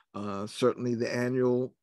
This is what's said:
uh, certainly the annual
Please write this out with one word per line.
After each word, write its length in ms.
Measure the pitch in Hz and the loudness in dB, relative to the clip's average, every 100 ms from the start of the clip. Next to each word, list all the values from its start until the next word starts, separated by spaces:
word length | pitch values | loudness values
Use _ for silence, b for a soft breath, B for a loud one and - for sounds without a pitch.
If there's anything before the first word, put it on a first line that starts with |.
| b | b
uh, 320 | 98 104 98 107 | -8 -6 -6 -6
certainly 480 | - 127 - 123 | 0 2 2 -2
the 180 | 117 117 | -2 -2
annual 600 | 123 123 131 127 123 127 _ | 0 0 2 2 2 0 _